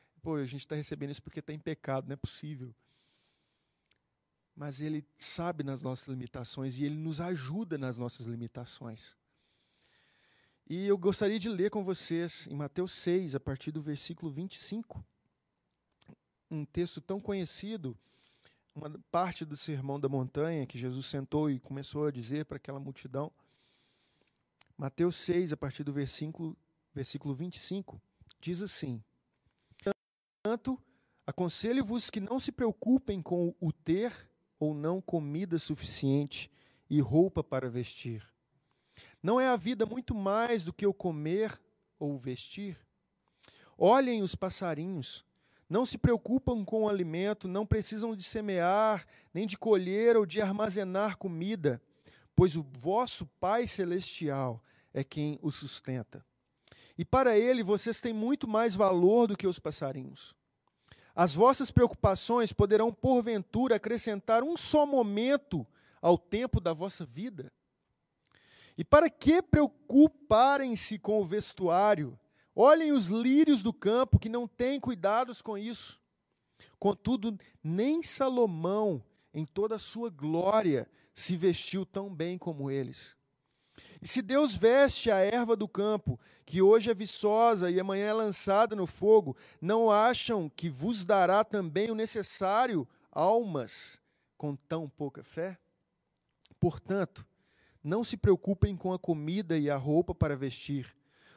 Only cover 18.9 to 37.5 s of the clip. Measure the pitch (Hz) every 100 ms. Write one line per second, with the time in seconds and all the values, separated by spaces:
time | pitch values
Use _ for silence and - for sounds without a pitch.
18.9 | 147 - 170 185 - 156 143 - 139 139
19.9 | 139 135 139 127 143 160 160 123 120 127
20.9 | 127 - 139 135 151 151 131 - 139 135
21.9 | 147 151 127 113 147 151 143 - 139 135
22.9 | 135 131 135 151 _ _ _ _ _ _
23.9 | _ _ _ _ _ _ _ _ - 135
24.9 | - 175 - - 175 175 147 139 - 143
25.9 | 143 135 - 156 165 160 - _ _ _
26.9 | 139 131 143 143 135 180 - - 196 -
27.9 | - _ _ _ _ 165 180 208 - 143
28.9 | 113 - _ _ _ _ _ _ _ 196
29.9 | - _ _ _ _ 214 233 262 254 _
30.9 | _ _ _ - - 175 - 226 262 208
31.9 | 240 - 220 196 254 294 - 233 - 226
32.9 | 262 - 196 - 175 175 - 165 - -
33.9 | 180 233 - - _ _ - 151 147 156
34.9 | 190 - 170 143 156 190 165 - 151 -
35.9 | - 135 139 147 - - _ _ _ -
36.9 | 147 107 147 185 170 -